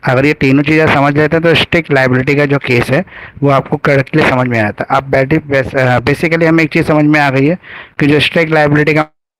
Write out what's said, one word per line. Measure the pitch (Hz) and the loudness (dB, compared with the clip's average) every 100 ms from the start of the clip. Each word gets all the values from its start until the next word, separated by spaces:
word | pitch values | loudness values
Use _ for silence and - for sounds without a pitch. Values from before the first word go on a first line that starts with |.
अगर | - 127 143 | -4 0 0
ये | |
तीनों | 147 139 135 | 0 0 0
चीज़ें | 147 156 156 | 2 0 2
समझ | 147 143 143 | 2 0 0
लेते | 151 165 | 0 0
हैं, | |
तो | 165 | 2
strict | 151 - 170 160 | 0 0 -4 0
liability | 139 131 127 131 | 0 2 0 0
का | 143 143 | 0 0
जो | 139 | -2
case | - 120 - | 0 -2 0
है, | 135 185 - - - | -2 -4 -12 -20 -4
वो | 139 | 0
आपको | 135 - 151 | 0 -2 -4
करेक्टली | - 139 131 151 | 0 0 0 0
समझ | 147 131 127 | 0 0 -2
में | 117 | 0
आता | 104 - - | -2 -4 -4
है। | 135 | -4
आप | |
बैटरी | 135 139 135 156 | 0 -2 0 -2
बेस-, | 151 139 127 139 | 0 -2 -2 0
अ, | 127 123 | 0 0
basically | 120 143 170 165 | 0 -2 -2 0
हमें | 165 165 | 2 2
एक | 156 | 0
चीज़ | 170 151 | 0 0
समझ | 151 | 2
में | 151 151 | 2 2
आ | 143 | 2
गई | 131 143 | 2 0
है | 180 - - - - | -2 -8 -20 -16 -4
कि | 147 | 0
जो | 147 | 2
strict | - 175 160 | 0 -2 0
liability | 156 151 147 151 | 2 2 2 2
का | 156 156 _ _ | 0 -2 _ _